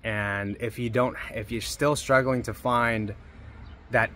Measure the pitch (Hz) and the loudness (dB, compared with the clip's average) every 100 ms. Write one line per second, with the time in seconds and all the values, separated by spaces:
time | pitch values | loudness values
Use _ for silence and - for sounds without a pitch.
0 | 113 107 101 101 101 101 117 107 120 117 | -2 -2 0 -2 -4 -4 -6 -4 0 2
1 | 127 - - 117 104 117 - - 147 143 | 2 0 -8 -8 -6 -6 -6 0 2 2
2 | - 131 131 127 113 107 123 120 117 113 | 4 4 6 0 -2 -4 0 2 4 2
3 | 104 104 - - - - - - - 120 | -2 -8 -14 -18 -18 -18 -18 -18 0 2
4 | 113 | 2